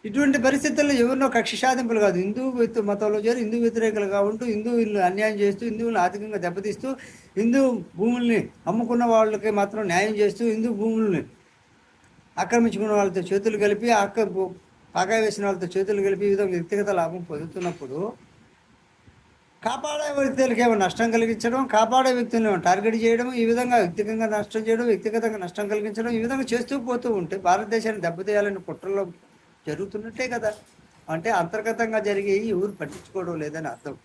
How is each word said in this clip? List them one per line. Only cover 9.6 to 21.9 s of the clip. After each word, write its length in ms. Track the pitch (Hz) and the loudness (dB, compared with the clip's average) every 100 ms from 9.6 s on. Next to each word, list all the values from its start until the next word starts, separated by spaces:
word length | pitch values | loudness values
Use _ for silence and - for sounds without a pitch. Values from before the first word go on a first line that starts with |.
| 202 214 | 0 -2
న్యాయం 320 | 202 175 214 | 0 2 2
చేస్తూ 300 | 214 208 202 | 2 2 2
హిందూ 240 | 233 220 226 | 0 0 -2
భూముల్ని 500 | 202 220 220 214 160 - - _ _ _ _ _ _ _ _ _ - | 0 0 2 2 0 -4 -18 _ _ _ _ _ _ _ _ _ -6
ఆక్రమించుకున్న 520 | 185 233 233 196 214 | 0 2 2 0 0
వాళ్ళతో 300 | 208 196 185 | 2 2 -2
చేతులు 360 | 175 196 220 208 | -2 0 0 2
కలిపి 320 | 208 202 233 | 0 0 2
ఆక్ర-, 580 | 220 202 226 202 185 185 185 _ _ _ | 2 2 0 -2 -2 -4 -6 _ _ _
పాగా 200 | 170 185 226 | -2 0 2
వేసిన 200 | 214 202 202 | 0 0 -2
వాళ్ళతో 200 | 185 175 | -2 -4
చేతులు 260 | 190 196 202 | -2 0 0
కలిపి 200 | 196 185 202 | 0 0 0
ఈ 40 | |
విధంగా 200 | 196 196 175 | 2 0 -2
వ్యక్తిగత 320 | 170 208 202 185 | -2 -2 0 0
లాభం 220 | 165 180 170 | -2 -4 -10
పొందుతున్నప్పుడు, 680 | 151 160 190 175 175 135 143 208 - - _ _ _ _ _ _ _ - _ _ _ _ _ | -10 -10 -6 -6 -6 -10 -6 -8 -8 -20 _ _ _ _ _ _ _ -20 _ _ _ _ _
కాపాడే 420 | 226 254 302 302 294 285 | -4 -4 -4 -4 -2 0
వ్యక్తులకు 440 | 269 - 262 214 | 0 2 2 4
ఏమో 100 | 240 214 | 4 4
నష్టం 240 | 185 - 233 | 0 2 2
కలిగించడం, 460 | 226 226 226 233 254 262 | 2 0 0 -2 0 2
కాపాడే 360 | 214 220 | 2 4